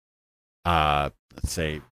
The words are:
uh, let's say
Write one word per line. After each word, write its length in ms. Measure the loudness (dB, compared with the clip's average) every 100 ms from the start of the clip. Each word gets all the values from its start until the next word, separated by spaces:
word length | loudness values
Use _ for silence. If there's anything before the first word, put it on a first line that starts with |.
| _ _ _ _ _ _ 0
uh, 460 | 2 4 2 0 -6 _ -8
let's 160 | -6
say 300 | -4 -4 -6 -12